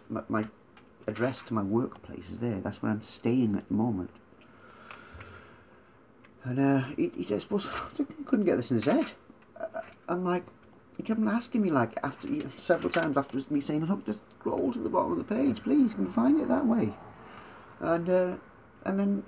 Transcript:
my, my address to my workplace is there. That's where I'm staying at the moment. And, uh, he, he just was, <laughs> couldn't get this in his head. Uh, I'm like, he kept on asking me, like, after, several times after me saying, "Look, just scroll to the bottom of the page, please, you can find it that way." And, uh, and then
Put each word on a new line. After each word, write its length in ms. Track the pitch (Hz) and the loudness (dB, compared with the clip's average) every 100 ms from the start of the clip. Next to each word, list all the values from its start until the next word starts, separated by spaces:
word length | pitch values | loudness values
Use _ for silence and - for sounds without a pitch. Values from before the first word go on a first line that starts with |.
| - | -10
my, 140 | 110 - | -8 -4
my 180 | 107 107 - - - - - - | -2 -4 -8 -20 -20 -20 -10 -8
address 360 | 107 123 127 | -2 -2 -2
to 100 | - | -4
my 80 | 113 | -2
workplace 680 | 98 113 135 - - - 90 | 0 0 0 -4 -14 -14 -12
is 100 | 87 | -6
there. 220 | 120 101 | -4 -2
That's 200 | 98 98 | -4 -4
where 100 | 110 | -2
I'm 100 | 107 | -2
staying 540 | - - 113 123 117 98 | -4 -4 0 2 2 0
at 120 | - | 0
the 60 | |
moment. 360 | 104 117 98 87 - - - - - - - - - - - - - - - - - - - - - - - 123 | 0 0 0 -6 -10 -20 -20 -20 -20 -20 -20 -20 -20 -18 -18 -18 -20 -20 -20 -20 -20 -20 -20 -20 -20 -20 -12 -4
And, 120 | 127 | 2
uh, 220 | 139 139 131 - | 4 4 2 0
he, 160 | - | -2
he 120 | - - | -2 -2
just 260 | - - | -2 0
was, 160 | 202 - | -2 -2
<laughs> 580 | - - - 277 - 277 | -6 -8 -4 -6 -6 0
couldn't 200 | 233 185 | 2 4
get 100 | 131 | 2
this 160 | 120 | 2
in 60 | 117 | 2
his 80 | 123 | 4
head. 260 | 254 302 - - - - - | 4 2 -4 -20 -20 -20 -12
Uh, 220 | - - - - - | -10 -8 -12 -14 -6
I'm 160 | 175 | -2
like, 220 | 180 180 - - - - - - | 0 -2 -4 -14 -20 -20 -16 -10
he 80 | |
kept 160 | - 226 | -4 0
on 80 | 214 | 2
asking 340 | 220 240 233 | 0 0 2
me, 80 | 196 | 4
like, 300 | 143 110 - | 4 2 0
after, 240 | 139 - - 147 139 - | -6 -6 -6 -4 -6 -6
several 320 | - 170 175 | 2 2 2
times 280 | - 160 143 | 0 2 0
after 200 | 135 131 135 | 0 -4 -2
me 80 | 147 | -2
saying, 260 | 139 151 160 | 0 0 0
"Look, 200 | 196 - | -2 -2
just 160 | 208 - - | -8 -10 -8
scroll 320 | - - - | -2 0 0
to 80 | 240 | 0
the 100 | - | 0
bottom 220 | - - | 2 2
of 60 | 175 | 0
the 60 | - | 0
page, 360 | 214 277 214 | 0 2 0
please, 300 | 226 294 254 | 2 4 4
you 60 | - | 2
can 100 | 185 | 0
find 320 | 226 247 302 | 2 4 4
it 80 | - | 4
that 180 | 254 269 | 2 4
way." 300 | 233 110 - - - - - - - - - | 2 0 -4 -14 -20 -20 -20 -20 -20 -20 -6
And, 280 | 165 170 170 | 0 0 4
uh, 280 | 185 185 190 - - - - | 4 2 -2 -10 -20 -20 -8
and 140 | - 196 | -2 0
then 260 | 101 101 | 2 0